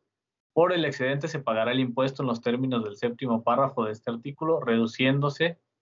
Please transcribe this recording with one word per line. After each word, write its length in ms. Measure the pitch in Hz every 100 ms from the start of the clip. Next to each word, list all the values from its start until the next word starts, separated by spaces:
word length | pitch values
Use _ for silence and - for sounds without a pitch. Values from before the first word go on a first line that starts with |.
| _ _ _ _ _
Por 180 | - 175
el 120 | 180
excedente 420 | 151 131 131 143 160
se 140 | 156
pagará 320 | 131 110 113
el 80 | 127
impuesto 420 | 127 120 131 135
en 60 | 135
los 120 | 117
términos 440 | 120 120 131 120
del 120 | 107 101
séptimo 460 | 120 117 127 113
párrafo 420 | 117 123 139 -
de 80 | 110
este 200 | 107 -
artículo, 480 | 117 139 139 156 160
reduciéndose 1000 | 120 113 113 - 131 139 143 143 165 165 _ _